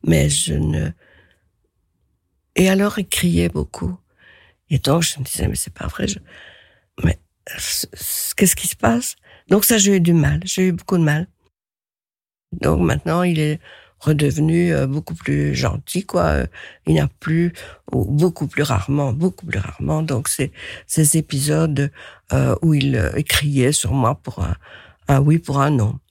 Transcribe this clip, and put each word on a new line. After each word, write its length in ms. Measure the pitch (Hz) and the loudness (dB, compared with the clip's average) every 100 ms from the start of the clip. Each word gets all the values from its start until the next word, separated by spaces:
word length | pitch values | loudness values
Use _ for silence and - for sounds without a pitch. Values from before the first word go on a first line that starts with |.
mais 240 | - 80 71 | 2 2 4
je 240 | 143 - | 0 -2
ne... 380 | - 78 - 76 - _ _ _ _ _ _ _ _ _ _ _ _ _ _ _ | -2 -2 -2 -4 -8 _ _ _ _ _ _ _ _ _ _ _ _ _ _ _
Et 140 | - 190 | 2 4
alors 300 | 190 202 208 | 4 2 -2
il 100 | 190 | -6
criait 400 | - 180 170 170 | -2 0 2 0
beaucoup. 480 | 78 - - 180 180 _ _ - - _ _ _ | -2 -6 -6 -8 -8 _ _ -20 -20 _ _ _
Et 100 | 139 | -2
donc 240 | - 160 | 2 2
je 160 | 165 - | 0 -4
me 60 | |
disais, 240 | 131 - - | -8 -4 -4
mais 60 | |
c'est 180 | - - | -4 -8
pas 140 | - - | -8 -10
vrai, 200 | - - | -6 -6
je... 120 | - - - - - _ _ _ - | -6 -12 -20 -20 -20 _ _ _ -4
Mais 160 | 82 - _ _ - - | -2 -2 _ _ -18 -12
c-, 320 | - - - | -8 -6 -8
c-, 400 | - - - - - | -10 -8 -8 -6 2
qu'est-ce 200 | 190 - | 2 2
qui 120 | - | -4
se 80 | - | -2
passe ? 400 | - 233 247 - _ - _ | 0 0 -2 -12 _ -20 _
Donc 160 | 196 | 2
ça, 140 | - 226 | 4 2
j'ai 180 | 196 196 | 4 4
eu 40 | |
du 120 | 170 | 4
mal, 280 | 170 143 151 | 4 4 0
j'ai 220 | 185 - 185 | -4 0 0
eu 60 | |
beaucoup 260 | 180 - 185 | 0 -2 0
de 40 | |
mal. 240 | 156 151 180 _ _ _ _ _ _ _ _ _ _ _ _ 175 | 2 0 -4 _ _ _ _ _ _ _ _ _ _ _ _ -4
Donc 200 | - 160 | 0 2
maintenant, 420 | 175 147 - 165 | 2 0 0 0
il 180 | 180 160 | 0 0
est 180 | 151 151 - - - _ | 0 -2 -8 -20 -20 _
redevenu, 720 | - 151 147 151 151 165 175 | 0 2 2 2 2 2 2
euh, 140 | 151 135 | 0 0
beaucoup 280 | 143 - | -4 -6
plus 400 | 165 - 143 73 | -10 -4 -2 0
gentil, 520 | 67 127 - - 180 - | 0 -2 -2 -6 -8 -4
quoi. 160 | - | 0
Euh, 220 | 85 73 62 - - - - | 2 0 -2 -8 -20 -12 0
il 80 | |
n'a 140 | 160 147 _ | 2 2 _
plus, 320 | - 160 175 170 - - - | -2 0 0 -4 -18 -20 -6
ou 120 | 127 | -4
beaucoup 420 | 95 147 180 170 143 | 0 2 2 0 -6
plus 160 | - | -4
rarement, 500 | 147 98 95 143 139 | 0 0 0 -2 0
beaucoup 320 | 135 180 190 | 0 -2 -4
plus 140 | 170 95 | -6 -4
rarement. 440 | - - 139 156 | -6 -6 -4 -2
Donc 260 | 160 127 - | -2 -4 -4
c'est 240 | - 131 - - - - | -4 -4 -6 -18 -18 -6
ces 320 | - 151 160 | 2 2 2
épisodes, 720 | 156 139 147 151 160 139 143 - - - _ | 0 -4 0 0 0 0 -2 -6 -20 -20 _
euh, 240 | 131 131 - | 0 0 2
où 100 | 165 | 2
il, 240 | 147 139 123 | 2 2 0
euh, 160 | - - | -2 -4
il 60 | |
criait 480 | 151 - 147 139 123 | -2 0 0 2 2
sur 200 | 151 - | 2 0
moi 220 | 135 117 | 2 2
pour 260 | 143 - - | 0 -8 -6
un, 160 | 87 85 - - - _ - | -4 -6 -8 -20 -20 _ 2
un 120 | 139 | 4
oui, 180 | 143 165 | 6 4
pour 220 | - 139 | 2 0
un 100 | 139 | 2
non. 280 | 143 107 127 _ | 2 2 -2 _